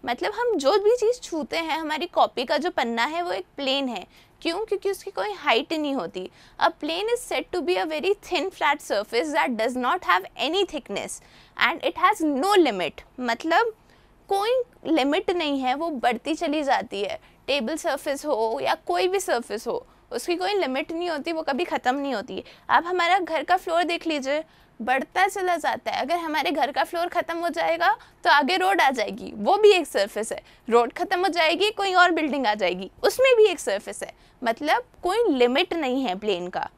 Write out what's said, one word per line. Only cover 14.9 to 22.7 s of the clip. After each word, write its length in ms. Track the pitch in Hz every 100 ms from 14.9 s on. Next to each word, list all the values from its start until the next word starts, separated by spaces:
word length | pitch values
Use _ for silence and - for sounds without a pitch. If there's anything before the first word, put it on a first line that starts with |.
| 320 269 320 415
नहीं 300 | 359 302 277
है, 140 | 254
वो 140 | 269 339
बढ़ती 440 | 285 233 247 -
चली 280 | 311 254 302
जाती 380 | 277 220 185 202
है। 160 | 196 - - _ -
टेबल 280 | 285 226 311
सरफेस 480 | 339 277 - 277 302
हो 320 | 226 226 277
या 120 | 269 - -
कोई 220 | 359 370
भी 120 | 381
सरफेस 460 | 359 269 240 208 240
हो, 200 | 185 - _ _
उसकी 240 | - - 349
कोई 160 | 370
लिमिट 380 | 415 302 262 320
नहीं 160 | 330 349
होती, 220 | 302 302
वो 100 | 320
कभी 220 | 311 269
ख़त्म 300 | - 302 254
नहीं 200 | 277 277
होती। 280 | 233 190 190 - -
अब 160 | -